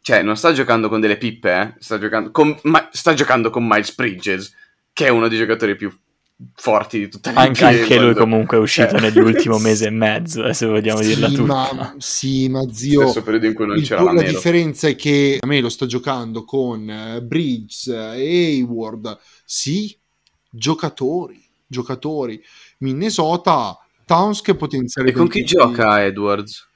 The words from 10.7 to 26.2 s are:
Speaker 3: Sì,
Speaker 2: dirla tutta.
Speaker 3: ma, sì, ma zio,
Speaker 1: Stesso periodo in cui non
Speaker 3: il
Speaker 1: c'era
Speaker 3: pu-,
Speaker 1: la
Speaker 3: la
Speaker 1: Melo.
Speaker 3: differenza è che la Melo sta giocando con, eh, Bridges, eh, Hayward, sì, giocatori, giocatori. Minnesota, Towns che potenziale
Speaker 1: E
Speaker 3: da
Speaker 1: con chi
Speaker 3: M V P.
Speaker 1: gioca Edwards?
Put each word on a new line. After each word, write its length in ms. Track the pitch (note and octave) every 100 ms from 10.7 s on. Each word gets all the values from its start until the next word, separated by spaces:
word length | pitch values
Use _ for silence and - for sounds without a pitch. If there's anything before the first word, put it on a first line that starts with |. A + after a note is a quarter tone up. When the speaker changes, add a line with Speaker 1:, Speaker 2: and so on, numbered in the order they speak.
| G#2+ G#2+ G#2+
Speaker 3:
Sì, 80 | G#2+
Speaker 2:
dirla 200 | A2 C#3
tutta. 140 | C#3
Speaker 3:
ma, 500 | A2+ C#3 C3+ C3 C3 C#3+
sì, 500 | - - C3+ C3+ C3
ma 240 | C3 C3
zio, 280 | A2 C3 C#3+ C3+
Speaker 1:
Stesso 140 | A#2
periodo 220 | A2 A2 A2
in 80 |
cui 120 | A2 G#2+
non 100 | G2+
Speaker 3:
il 40 |
Speaker 1:
c'era 160 | C#3+ G2
Speaker 3:
pu-, 60 | F3+
Speaker 1:
la 60 |
Speaker 3:
la 80 | F3
Speaker 1:
Melo. 120 | F#2
Speaker 3:
differenza 540 | F#2 E3+ E3+ E3 C3+ D#3
è 80 |
che 440 | - D3 C#3+ C#3 C#3
la 60 | C3
Melo 200 | C#3+ A#2+
sta 160 | - C3
giocando 580 | B2 C3 C3 A#2 A2+
con, 440 | A2 C3+ B2+ A2+ G#2+
eh, 320 | G#2+ A2 A#2
Bridges, 680 | A#2+ D#3+ D#3 A#2+ G#2+ - C3
eh, 80 | A#2
Hayward, 1200 | A2 A#2 C#3 F3 E3+ C#3+ A#2+ A#2 A2 A2 A2 G#2 _ _
sì, 520 | _ - C3+ F3 G#3 - _ _ _ _ _
giocatori, 960 | A#2 A#2 D#3+ D#3+ - C3 E3+ D#3 - _ _ _
giocatori. 760 | B2+ B2 B2+ D3+ D#3 B2+ A2 _ - - _
Minnesota, 1000 | C3+ C3+ G#3+ - D#3 F3 F3+ D3+ G#2+ F2 _ _
Towns 360 | _ E3+ G3+ G#3
che 140 | -
potenziale 540 | F#3+ D3+ C#3 B2 C3+ C3
Speaker 1:
E 40 |
Speaker 3:
da 60 | B2+
Speaker 1:
con 100 | F3
chi 120 | -
Speaker 3:
M 20 |
V 40 | B2+
P. 40 |
Speaker 1:
gioca 540 | F3 A#2+ A#2+ A2 G#2
Edwards? 640 | G2 G2